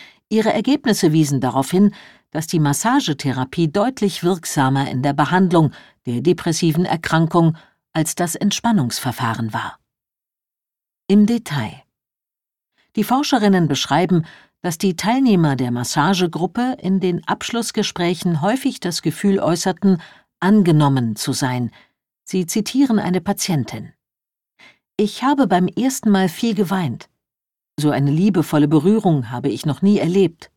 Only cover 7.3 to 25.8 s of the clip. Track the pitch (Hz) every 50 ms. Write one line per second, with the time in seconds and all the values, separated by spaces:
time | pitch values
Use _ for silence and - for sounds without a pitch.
7.3 | - 175 165 165 160 - - _ _ _ _ _ - 160 151 - - - 175 170
8.3 | - - - 202 - - - 233 226 185 131 117 - - - 127 113 - 123 113
9.3 | 113 113 117 107 - 110 - - - - _ _ _ _ _ _ _ _ _ _
10.3 | _ _ _ _ _ _ _ _ _ _ _ _ _ _ _ - 196 208 208 202
11.3 | 240 233 233 - 151 139 110 101 - - _ _ _ _ _ _ _ _ _ _
12.3 | _ _ _ _ _ _ _ _ _ _ _ _ _ 220 202 - 247 269 294 -
13.3 | 285 240 214 202 190 180 170 143 143 - - - 139 156 185 175 185 165 160 -
14.3 | - - _ _ _ _ - 180 165 - - 190 170 - - 202 240 269 269 240
15.3 | 202 180 165 147 135 123 131 120 120 120 123 - - 156 143 170 196 175 185 170
16.3 | - 160 175 185 - 240 247 254 254 - - 185 190 190 180 180 175 170 - -
17.3 | 208 - - - - 233 226 - - 220 208 - - - 175 170 180 170 - 180
18.3 | 170 147 151 202 233 262 - 269 - - - 180 165 - - 160 151 - - 202
19.3 | 196 - - 156 170 170 - 190 180 - - 196 190 165 - - - _ _ _
20.3 | _ _ 170 190 214 214 185 175 156 151 147 139 135 131 120 113 107 - - -
21.3 | 127 - 143 127 127 123 120 110 - - _ _ _ _ _ _ _ _ _ -
22.3 | - 185 175 170 - 226 208 - - 262 285 262 220 202 175 180 180 180 170 202
23.3 | 202 - - - 175 147 113 - - 110 107 - - _ _ _ _ _ _ _
24.3 | _ _ _ _ _ _ - - _ _ _ _ _ - 214 208 - - 240 269
25.3 | 294 277 262 175 190 180 180 180 - 202